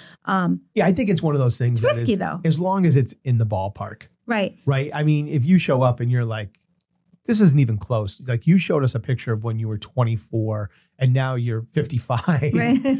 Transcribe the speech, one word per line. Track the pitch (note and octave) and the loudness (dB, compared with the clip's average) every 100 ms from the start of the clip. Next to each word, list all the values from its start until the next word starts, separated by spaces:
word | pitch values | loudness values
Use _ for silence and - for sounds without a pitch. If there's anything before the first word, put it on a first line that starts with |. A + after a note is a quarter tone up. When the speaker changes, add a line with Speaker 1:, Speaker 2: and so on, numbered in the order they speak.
| - - | -20 -16
Speaker 1:
Um, | - F#3+ F3 F3+ _ | -4 -2 0 -2 _
Speaker 2:
Yeah, | G#3+ F3 | 0 2
I | |
think | F#3 G#3 | 2 0
it's | E3 | 0
one | D#3+ | 0
of | C#3+ | 0
those | B2+ - | 0 0
things | B2 A#2+ | 0 2
Speaker 1:
it's | A#3 | 2
Speaker 2:
that | D5+ | 0
Speaker 1:
risky, | A#2 | 0
Speaker 2:
is, | G3 | -2
Speaker 1:
though. | D#2 F3 | -2 -4
Speaker 2:
as | E3 D3+ | -2 0
long | F#3 G3 F3 | 0 2 4
as | C3+ | 4
it's | A#2+ - | 2 -4
in | C3+ A#2 | -2 0
the | A2 | 0
ballpark. | G2+ F#2+ - G#2 G2+ - _ - | -2 -6 -8 -12 -12 -20 _ -6
Speaker 1:
Right. | A3 G3 - - | -2 -2 -4 -2
Speaker 2:
Right? | C3+ D3 | 0 -2
I | D3 | -2
mean, | D3+ D3+ D3 | 0 0 0
if | C#3+ | -2
you | C3 F#3 | 4 4
show | - C3 | 4 2
up | B2+ A#2+ | 2 0
and | A#2+ | 0
you're | B2 | 0
like, | A#2 A2 G2+ _ _ _ _ _ _ _ - | -2 -4 -8 _ _ _ _ _ _ _ -2
"This | A3 | 4
isn't | G3 C#3+ | 4 6
even | B2 G#2+ | 2 0
close." | - A#2 G2+ - B2+ | -2 -4 -4 -8 -6
Like, | A#2 - | -4 4
you | F#3+ | 2
showed | - D#3+ | 4 0
us | C3 | 0
a | A#2 | -2
picture | G#2 B2 - | -4 -6 -2
of | A2 | -4
when | A2+ A2 | -4 -4
you | A2 | -4
were | G#2+ | -6
twenty-four | - - A#2 A2 - A2+ A2 G#2+ G2+ _ _ - | -8 -2 0 0 -4 -4 -4 -4 -8 _ _ -2
and | C3 | 0
now | C3 C3 | 2 0
you're | B2+ A#2+ A2+ A2+ | -2 -4 -4 -4
fifty-five. | D#3+ - A#2+ - B2 - D3+ D3+ | -4 -2 -4 -2 -4 0 0 0
Speaker 1:
Right. | D#3+ A#3+ C4 C4+ | 0 2 2 2